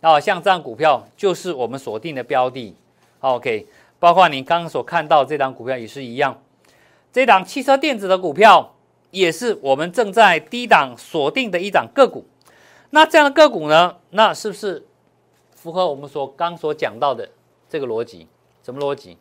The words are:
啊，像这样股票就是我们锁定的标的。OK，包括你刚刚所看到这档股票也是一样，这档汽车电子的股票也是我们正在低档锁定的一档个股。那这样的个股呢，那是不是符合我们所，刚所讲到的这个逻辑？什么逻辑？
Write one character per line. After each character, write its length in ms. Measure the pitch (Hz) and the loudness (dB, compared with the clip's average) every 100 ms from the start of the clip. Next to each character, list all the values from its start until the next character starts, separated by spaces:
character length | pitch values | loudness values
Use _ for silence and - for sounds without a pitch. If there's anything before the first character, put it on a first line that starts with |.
啊， 180 | 165 151 | 4 2
像 220 | 175 185 | 2 -2
这 80 | 190 | 0
样 120 | 185 | -2
股 140 | 143 113 | -4 -2
票 320 | 156 127 - _ | 0 0 -4 _
就 160 | 202 | -4
是 180 | 175 185 | -4 -6
我 160 | 143 117 | -6 -6
们 100 | 131 | -8
锁 220 | 123 110 | -10 -10
定 160 | 135 139 | -10 -10
的 80 | |
标 260 | 120 139 127 | -4 -2 -2
的。 260 | 131 110 87 _ _ _ _ | -4 -16 -18 _ _ _ _
OK， 460 | 135 123 131 110 - _ _ _ | -4 -4 -4 -6 -8 _ _ _
包 140 | 175 | 2
括 160 | 175 175 | 4 2
你 120 | 139 | 2
刚 180 | 131 170 | -4 -4
刚 80 | 170 | -2
所 120 | 147 | -8
看 240 | 117 170 151 | -6 -6 0
到 200 | 156 131 | 0 2
这 120 | 151 | -2
档 160 | 135 | -4
股 120 | 131 117 | -6 -8
票 100 | 127 | -8
也 120 | 110 | -10
是 160 | 139 | -14
一 120 | 127 117 | -12 -4
样， 240 | 139 120 _ _ _ _ _ _ _ | -4 -4 _ _ _ _ _ _ _
这 140 | 247 262 | -2 4
档 180 | 190 | 4
汽 200 | 185 285 | 2 -6
车 120 | 254 269 | 0 2
电 220 | 311 240 | 2 -4
子 100 | 196 | -2
的 100 | 185 | -2
股 140 | 185 | -2
票 440 | 139 214 175 - _ _ _ _ | 4 6 6 4 _ _ _ _
也 220 | 185 175 | -2 -2
是 260 | 165 240 202 | -2 -6 -4
我 120 | 135 135 | -2 -2
们 160 | 170 | -2
正 220 | 175 208 | -2 -2
在 260 | 190 208 165 | 4 4 4
低 280 | - 240 247 | -4 -12 0
档 260 | 196 135 120 | 2 2 -8
锁 360 | - 165 143 | -10 -4 -4
定 180 | 160 240 | -4 -4
的 100 | 175 | -6
一 120 | 202 | -2
档 160 | 175 113 | -2 -2
个 140 | - 247 | 0 0
股。 200 | 123 _ _ _ _ _ _ _ | 0 _ _ _ _ _ _ _
那 120 | 302 320 | 2 4
这 120 | 320 | 4
样 80 | 285 | 4
的 60 | |
个 180 | 277 302 | 4 4
股 180 | 220 151 | 2 2
呢， 280 | 156 175 165 _ | 4 4 -2 _
那 200 | 190 214 | 0 0
是 160 | 156 214 | 0 -10
不 60 | |
是 320 | 190 208 160 _ _ _ _ _ _ _ _ | -8 -10 -10 _ _ _ _ _ _ _ _
符 160 | 170 | -10
合 180 | 170 180 | -4 -4
我 60 | 139 | -4
们 120 | 143 | -10
所， 200 | 147 139 | -10 -10
刚 280 | - 170 175 | -6 -8 -6
所 160 | 156 | -8
讲 280 | 151 131 107 | -4 -6 -4
到 160 | 143 117 | -4 -4
的 120 | 101 _ _ _ _ | -10 _ _ _ _
这 120 | 160 | -8
个 80 | 131 | -6
逻 160 | 113 | -6
辑？ 240 | 117 90 80 _ _ _ | -8 -14 -20 _ _ _
什 120 | - | -18
么 60 | 131 | -8
逻 140 | 143 | -6
辑？ 240 | 139 92 85 | -6 -12 -20